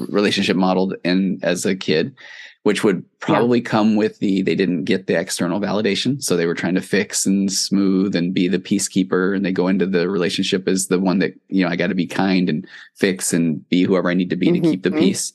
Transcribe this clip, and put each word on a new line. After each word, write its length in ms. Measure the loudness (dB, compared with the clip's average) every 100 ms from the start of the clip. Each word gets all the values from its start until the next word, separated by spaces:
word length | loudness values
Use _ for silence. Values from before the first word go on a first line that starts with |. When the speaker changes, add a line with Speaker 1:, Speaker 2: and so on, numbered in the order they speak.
| -4
Speaker 1:
relationship 480 | 0 2 0 0 2
modeled 380 | 2 2 0 -2
in 340 | -2 0 0 -2
as 240 | -2 -2 -2
a 80 | -2
kid, 400 | 0 0 0 -6 -20 -20 -20 -4
which 200 | -2 2
would 120 | 2 0
Speaker 2:
Yeah. 400 | -4 -10 0 2
Speaker 1:
probably 260 | 4 2
come 340 | 2 2 2 2
with 220 | 0 -2
the, 240 | 0 0
they 140 | 2 2
didn't 300 | 0 0 0
get 200 | -2 0
the 80 |
external 460 | -2 -2 -4 -4 -2
validation. 580 | -2 -2 0 0 -2 -2
So 120 | 0 0
they 120 | 0
were 80 | -2
trying 180 | -2 -2
to 60 |
fix 460 | 0 -2 -2 -2 0
and 240 | 2 2
smooth 640 | -2 -2 0 2 2 2 0
and 180 | 0
be 140 | 0 0
the 100 | 0
peacekeeper. 800 | 0 -2 0 -2 0 0 0 0
And 100 | -2
they 60 |
go 160 | 0 0
into 180 | 0 0
the 240 | 0 0
relationship 580 | 0 -2 -2 -2 -2 0
as 200 | -2 0
the 100 | 0
one 200 | 2 2
that, 160 | 0 -4 -4
you 160 | 0
know, 60 | 0
"I 60 | 0
gotta 180 | -2
be 140 | -2 -2
kind 420 | 0 2 2 2
and 160 | -2 -6 -16 -20 -2
fix 380 | -2 0 -2
and 360 | 0 0 -2 0
be 140 | 2
whoever 260 | 2 2 0
I 60 | 0
need 160 | 0
to 40 | 0
be 160 | 0
to 80 | 2
keep 200 | 0 0
the 80 | -2
Speaker 2:
Mm-hmm. 80 | 2
Speaker 1:
peace." 320 | 2 0 -6